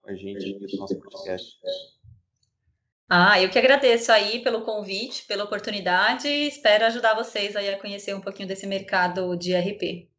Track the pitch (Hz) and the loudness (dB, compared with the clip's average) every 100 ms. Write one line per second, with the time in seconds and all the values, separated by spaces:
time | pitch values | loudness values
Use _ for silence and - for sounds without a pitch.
0 | 101 95 98 98 98 101 101 98 98 98 | -12 -12 -10 -8 -10 -10 -10 -10 -8 -10
1 | - - 587 554 - _ 554 554 554 _ | -10 -14 -8 -8 -10 _ -10 -10 -12 _
2 | - - _ _ _ _ _ _ _ _ | -20 -20 _ _ _ _ _ _ _ _
3 | _ 180 185 196 185 254 254 196 262 233 | _ 6 6 6 4 4 6 6 6 4
4 | 233 214 208 233 240 226 220 214 190 196 | 6 4 4 -2 -2 -2 -4 -6 -6 -8
5 | 254 - - 202 208 202 214 208 180 180 | -8 -12 -8 -6 -4 -6 -6 -4 0 2
6 | 214 262 285 294 294 - 220 208 226 233 | 2 0 -2 -2 -2 0 4 6 4 2
7 | 226 220 247 214 202 208 202 196 208 202 | 0 2 -2 -4 -4 -4 -4 -6 -8 -10
8 | 202 196 190 190 190 190 196 196 196 190 | -8 -8 -8 -10 -10 -8 -6 -8 -2 0
9 | 180 190 185 175 180 180 180 208 - 175 | 0 0 -4 -4 -2 0 -2 -4 -8 -8
10 | - | -16